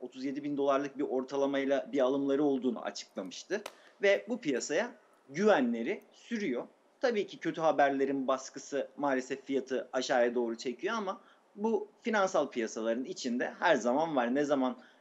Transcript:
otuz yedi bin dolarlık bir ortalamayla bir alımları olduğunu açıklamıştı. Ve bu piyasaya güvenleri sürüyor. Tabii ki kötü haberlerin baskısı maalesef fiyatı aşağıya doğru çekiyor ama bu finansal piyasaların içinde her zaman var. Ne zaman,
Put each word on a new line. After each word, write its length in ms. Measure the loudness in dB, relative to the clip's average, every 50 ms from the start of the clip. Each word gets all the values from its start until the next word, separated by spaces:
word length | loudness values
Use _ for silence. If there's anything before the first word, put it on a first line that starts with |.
otuz 240 | -14 -14 -10 -8 -6
yedi 180 | -6 -6 -6 -6
bin 140 | -4 -2 0
dolarlık 400 | 2 2 2 2 0 -2 -4 -4
bir 60 | -2
ortalamayla 840 | 0 0 0 -2 0 0 0 0 2 2 0 0 2 0 0 0 0
bir 80 | 0 2
alımları 440 | 2 4 2 2 2 2 2 2 4
olduğunu 380 | 2 2 2 0 0 -2 -2
açıklamıştı. 800 | -4 -8 -8 -8 -12 -12 _ -10 -10 -10 -10 -14 -10 -6 -6 -6 -6 -10 -16 -20 -20 -20 -6 0
Ve 240 | 2 4 4 2 0 -2
bu 120 | -6 -4
piyasaya 500 | -2 -2 -2 -2 -2 -2 0 -2 -2 -2 -6 -14 _ _ _ _ _ -10
güvenleri 760 | -4 2 4 6 6 6 4 2 0 0 -2 -4 -4 -6 -8 -14
sürüyor. 560 | _ -20 -12 -8 -6 -4 -4 -4 -4 -4 -6 -10 _ _ _ _ _ _
Tabii 260 | -2 0 0 0 -2 -4
ki 120 | -6 -8
kötü 220 | -6 -6 -2 0
haberlerin 640 | 2 2 4 6 4 4 4 2 2 0 0 0 0 0
baskısı 600 | 0 -2 -2 -6 -14 -14 -10 -6 -4 -4 -4 -4 -4 -4
maalesef 480 | -2 0 0 0 -2 -4 -6 -8 -6
fiyatı 440 | -2 -2 -2 -2 -2 -4 -4 -4 -4 -4
aşağıya 420 | -4 -2 2 2 4 4 4 2
doğru 220 | 0 0 0 -2 -4
çekiyor 380 | -6 -6 -6 -4 -4 -4 -4
ama 260 | -4 -4 -4 -6 -8 -12 -20 -20 _ _ _ _
bu 320 | -4 -2 0 0 0 -2 -6 _ _
finansal 480 | -4 0 2 2 2 2 2 2 0 0
piyasaların 560 | 0 -2 -4 -2 -2 -2 -2 0 0 0 -2
içinde 480 | -6 -8 -8 -6 -4 -2 -2 -2 -4 -2 0
her 160 | 2 4 4
zaman 400 | 4 4 2 2 2 2 2 2
var. 200 | 0 0 2 2
Ne 80 | 0 2
zaman, 340 | 2 2 2 2 0 -2 -4 -10 -20 -20 _